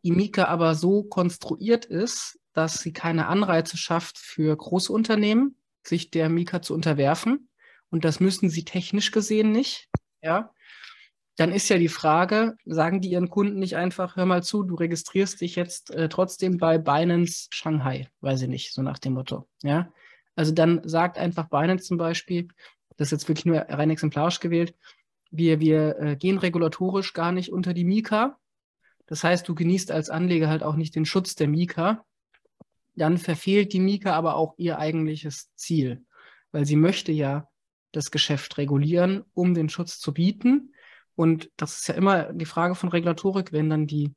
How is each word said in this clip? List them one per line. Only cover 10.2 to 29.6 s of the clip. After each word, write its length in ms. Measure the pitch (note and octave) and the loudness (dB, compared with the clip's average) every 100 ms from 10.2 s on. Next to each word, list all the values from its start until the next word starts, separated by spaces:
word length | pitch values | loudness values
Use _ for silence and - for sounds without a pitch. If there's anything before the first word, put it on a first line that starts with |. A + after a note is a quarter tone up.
ja, 300 | D#3+ F3+ A3 _ - - - - _ _ _ - | -2 -2 -2 _ -20 -20 -20 -20 _ _ _ 0
dann 160 | E3 | 2
ist 160 | G3 - | 2 2
ja 80 | F#3+ | 4
die 100 | E3 | 4
Frage, 680 | - D#3+ D#3+ F#3 G#3+ A3+ A3 - | 2 2 4 4 2 0 -2 -4
sagen 340 | D#3+ E3 F#3+ | 0 2 2
die 120 | F#3 | 0
ihren 180 | F3+ F3+ | 0 0
Kunden 300 | G3+ G3+ G3 | 0 0 -2
nicht 180 | F#3 E3 | -4 -2
einfach, 400 | F3+ - F3+ F#3 | -2 -2 -6 0
"Hör 80 | F#3 | 2
mal 180 | F3+ | 2
zu, 200 | F3 G#3 | 0 -4
du 120 | F#3+ E3 | -2 -2
registrierst 640 | E3+ E3 - F#3+ G3 - | -2 -2 -2 0 0 -2
dich 160 | F3 F3 | -6 -4
jetzt, 360 | F3 - - | -6 -8 -10
äh, 180 | D#3+ D#3+ | -4 -2
trotzdem 480 | E3+ F#3 - F#3 F3 | 0 -2 0 -2 2
bei 200 | E3 E3 | 4 2
Binance 680 | D#3 C#3+ F3 F3 F3 - - | 2 2 4 2 2 -2 -10
Shanghai", 580 | - D#3+ D#3 C3 C3 C3 _ | -8 -2 -2 -2 -4 -10 _
weiß 220 | C#3 C3+ | -2 -2
ich 80 | B2+ | -2
nicht, 240 | C3 - | -6 -8
so 80 | - | -6
nach 180 | C#3 C#3 | -6 -4
dem 140 | C3+ | -6
Motto, 340 | C3 C3 - - _ | -6 -6 -10 -12 _
ja. 300 | C#3+ D3+ F3 _ - _ _ - | 0 0 -2 _ -20 _ _ -2
Also 160 | D#3 | 0
dann 300 | D#3+ D#3+ E3+ | 4 4 4
sagt 340 | E3 E3 F3 D#3 | 0 0 0 -2
einfach 300 | E3+ F3 D#3 | -4 -4 -2
Binance 380 | C#3+ E3 F#3 - | 0 2 0 -2
zum 120 | F3 | -2
Beispiel, 520 | E3 E3 - F3 F3 _ - _ _ - | -2 -4 -4 -6 -6 _ -20 _ _ -6
das 100 | C#3+ | -2
ist 40 | |
jetzt 180 | D3+ - | -2 -2
wirklich 160 | D3+ F3 | 0 2
nur 140 | D#3 - | 0 0
rein 200 | C#3+ D#3 | 0 0
exemplarisch 520 | D#3 D3+ C#3+ E3 E3+ | 0 -2 0 -2 -2
gewählt, 340 | F3 E3+ E3+ _ - _ _ _ _ | -2 0 -2 _ -20 _ _ _ _
"Wir, 300 | D#3+ E3 D#3 | 0 2 4
wir, 360 | D#3 D#3 D#3 - | 4 4 2 0
äh, 180 | D3+ C#3+ | -4 0
gehen 220 | F#3 F#3+ | 0 0
regulatorisch 760 | F3+ E3+ E3 - F#3 F#3 F#3 | 0 0 -2 0 -2 -2 -4
gar 180 | - E3+ | -4 -2
nicht 220 | F3+ F3+ | -2 -4
unter 200 | F#3 F3+ | -4 -2
die 120 | F3 F3 | 0 2
mika." 520 | G#3 A3 G#3+ B3+ - _ _ _ _ _ _ _ | 0 2 0 0 -4 _ _ _ _ _ _ _
Das 180 | D3+ | -2
heißt, 260 | E3+ F3+ F3 | 2 2 0
du 40 | |
genießt 380 | D#3+ | 0